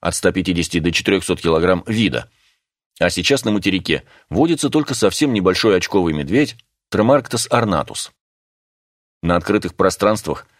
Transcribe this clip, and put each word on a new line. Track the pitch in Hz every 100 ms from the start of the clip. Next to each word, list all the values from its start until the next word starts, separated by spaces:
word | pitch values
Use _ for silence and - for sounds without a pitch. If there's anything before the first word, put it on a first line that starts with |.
от | 82
ста | - 92
пятидесяти | 87 90 85 85 -
до | 82
четырехсот | 82 - 95 - 87
килограмм, | 85 80 87 90 -
вида. | 110 101 60 - _ _ _ _ _ _ -
А | 87
сейчас | - - 139
на | 117
материке | 104 98 92 - 76 - - -
водится | 85 165 165 143
только | 156 147
совсем | 123 104 - 147
небольшой | 110 92 90 113 92
очковый | - 101 85
медведь | 76 71 117 147 - _ _ -
Tremarctos | 101 110 139 123 117 -
ornatus. | 120 113 80 65 - - _ _ _ _ _ _ _ _ _ _ -
На | 85 87
открытых | 85 104 87
пространствах | - 95 - 101 98 82 71 -